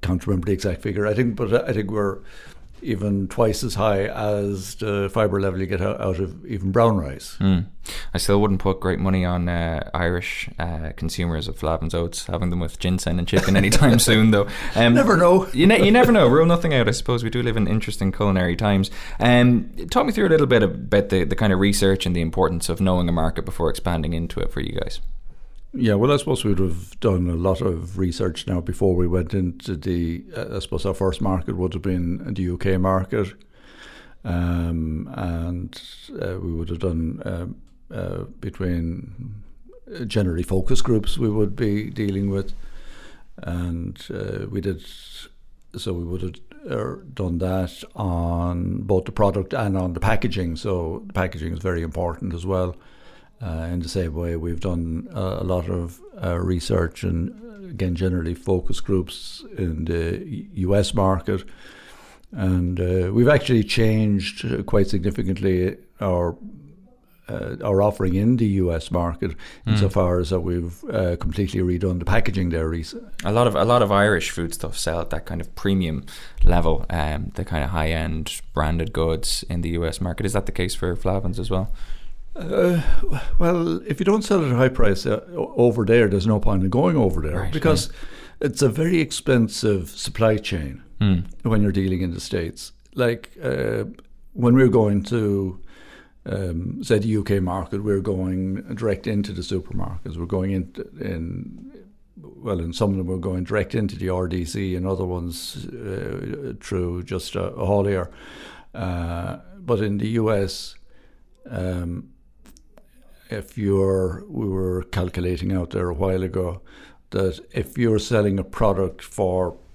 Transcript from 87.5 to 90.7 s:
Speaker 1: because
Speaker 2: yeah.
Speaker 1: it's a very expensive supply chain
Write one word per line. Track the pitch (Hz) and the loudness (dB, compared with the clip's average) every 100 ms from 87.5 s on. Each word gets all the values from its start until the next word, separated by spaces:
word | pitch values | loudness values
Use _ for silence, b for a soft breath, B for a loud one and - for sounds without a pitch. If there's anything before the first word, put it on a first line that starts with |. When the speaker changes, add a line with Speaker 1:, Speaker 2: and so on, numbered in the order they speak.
Speaker 1:
because | 151 160 151 - | 0 2 2 0
Speaker 2:
yeah. | - - - - - 147 | -8 -12 -12 -16 -4 -4
Speaker 1:
it's | - | 2
a | 139 | 2
very | 110 170 175 | 2 2 2
expensive | 147 - - 123 110 - 113 101 87 | 0 -4 2 4 4 0 0 0 -2
supply | - - - 113 107 | -8 -8 2 2 2
chain | - 92 71 | -2 -6 -6